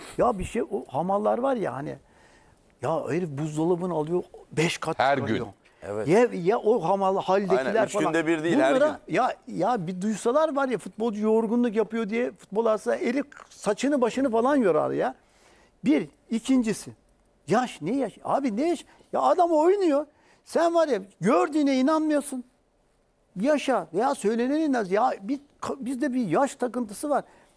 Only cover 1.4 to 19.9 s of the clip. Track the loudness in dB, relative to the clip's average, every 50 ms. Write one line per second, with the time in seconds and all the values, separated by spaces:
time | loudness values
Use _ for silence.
1.4 | 0 -2 -2 -2 -2 -6 -6 -6 -10 -10 -12 -12 _ _ _ _ -20 -20 _ -20
2.4 | _ _ _ _ _ _ _ -8 -4 -2 -2 -2 -2 -2 -4 -4 -4 -4 -6 -6
3.4 | -6 -6 -2 -2 0 0 0 0 -2 -4 -2 -2 -2 -2 -2 -4 -4 -6 -14 -20
4.4 | -18 -10 -2 -2 0 0 -2 -4 -6 -6 0 2 4 4 4 2 0 -2 -2 -4
5.4 | -4 -8 -12 _ _ _ _ -16 -10 -8 -6 -4 0 4 4 4 4 4 0 -2
6.4 | 0 0 0 2 2 2 2 2 2 0 0 2 2 0 0 0 0 0 0 2
7.4 | 2 2 0 0 0 0 0 0 0 0 0 -2 -2 0 0 0 0 0 0 0
8.4 | 0 0 2 4 4 4 4 4 2 2 0 -4 -10 -4 -2 0 0 0 -2 -6
9.4 | -12 -10 -4 -2 0 0 0 -2 -4 -6 -6 -4 -4 -4 -4 -2 -2 0 2 2
10.4 | 2 2 0 0 -2 -2 -2 -4 -6 -10 -8 -4 -4 -4 -2 -2 0 2 2 2
11.4 | 2 2 0 0 0 0 0 0 -2 -2 -2 -6 -4 -4 -2 -4 -4 -4 -6 -10
12.4 | -16 -6 -4 0 2 2 0 0 0 -2 -2 -2 0 -2 -2 -2 -4 -6 -10 -20
13.4 | -20 -20 -16 -6 -2 -2 -2 0 0 0 2 2 2 0 0 0 0 0 2 2
14.4 | 2 4 4 4 4 4 4 4 2 0 0 -2 -2 -2 -4 -8 _ _ _ _
15.4 | _ _ _ _ _ _ _ _ 2 2 2 2 2 -4 _ _ _ -4 -4 -4
16.4 | 0 2 2 2 2 2 -2 -4 -6 -14 -18 _ _ _ _ _ _ _ _ _
17.4 | -4 0 0 0 0 -2 -8 -8 -6 -4 -2 -2 -4 -4 -8 -10 -4 -2 -2 0
18.4 | 0 -2 -2 -2 0 0 -2 -2 -6 _ -20 _ _ -6 -2 0 2 2 4 4
19.4 | 4 4 4 4 6 4 4 4 2 2